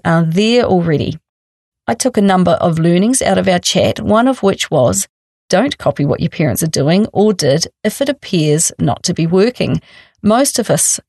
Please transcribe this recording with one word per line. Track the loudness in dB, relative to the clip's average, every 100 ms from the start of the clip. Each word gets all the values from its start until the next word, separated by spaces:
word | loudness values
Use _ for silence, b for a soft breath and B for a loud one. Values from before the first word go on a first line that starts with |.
are | 0 0
there | 2 0 2 2
already. | 2 0 0 0 -2 -6 -14 _ _ _ _ _ -8
I |
took | -4 -2 2
a |
number | 2 2 2
of | 2 0 0
learnings | 2 2 2 0
out | 0 0
of | 0
our | 0
chat, | 0 0 0 -2
one | 0 2 2
of | 0
which | 0 -2 -2
was, | 0 2 0 -6 _ _ _ _
don't | 0 0 -2
copy | -4 -2 -2
what | -2
your | -4
parents | -2 -2 -2
are | -2
doing | 0 2 2 0
or | 0 0
did | 2 0 0 -2 -6
if | -6 -2
it | -4
appears | -4 -4 -2 2 0 0 -2
not | -2 -2
to | -4
be | -2 0
working. | 2 2 0 -4 -4 b b b b
Most | 0 2 2 0
of | -2
us | 0 0 -4